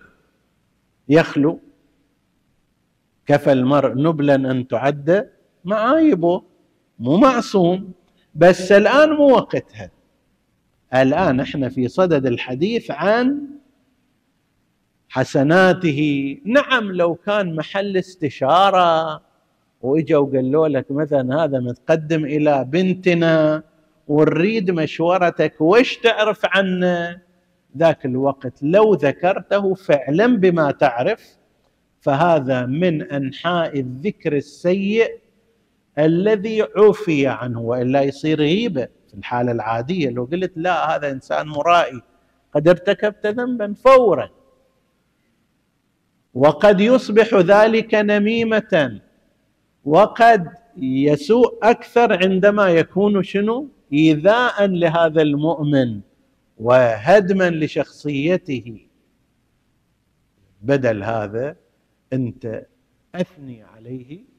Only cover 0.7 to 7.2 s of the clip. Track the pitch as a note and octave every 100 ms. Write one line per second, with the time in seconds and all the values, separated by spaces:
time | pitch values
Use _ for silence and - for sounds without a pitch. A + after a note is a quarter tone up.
0.7 | _ _ _ - D#3 D#3 D3 B2 - _
1.7 | _ _ _ _ _ _ _ _ _ _
2.7 | _ _ _ _ _ - C#3+ D3 C3 B2+
3.7 | C#3+ C3 B2 D#3 D3+ C#3+ C3+ C3 B2+ B2
4.7 | A2+ C3+ D3 C#3+ G3 - _ _ _ E3+
5.7 | G#3+ A#3 D#4+ D#4 F#3 E3+ F#3 - _ _
6.7 | _ _ - A#2+ F3+